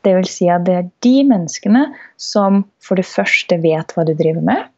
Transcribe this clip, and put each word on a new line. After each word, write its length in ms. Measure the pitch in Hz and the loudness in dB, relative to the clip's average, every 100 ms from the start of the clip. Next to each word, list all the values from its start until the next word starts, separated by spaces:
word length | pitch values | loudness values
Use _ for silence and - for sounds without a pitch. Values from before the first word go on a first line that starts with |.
Det 120 | 202 185 | 2 0
vil 100 | 185 | 0
si 220 | - 175 | -2 0
at 160 | 175 | 2
det 100 | 180 | 0
er 160 | 180 180 _ | -2 -4 _
de 200 | 240 269 | 2 4
menneskene 600 | 285 214 165 - 196 233 302 - - _ | 4 2 -2 -6 2 2 2 -6 -20 _
som 480 | - 214 196 196 196 _ | -4 0 2 2 -2 _
for 160 | - 190 | -4 -2
det 100 | 180 | -2
første 540 | - 196 - - 175 | -4 -2 -2 0 0
vet 300 | 165 156 - | 0 -2 -4
hva 120 | - 160 | -4 -2
du 80 | |
driver 280 | 156 160 160 | 0 0 0
med 220 | 160 277 - | -2 -2 -4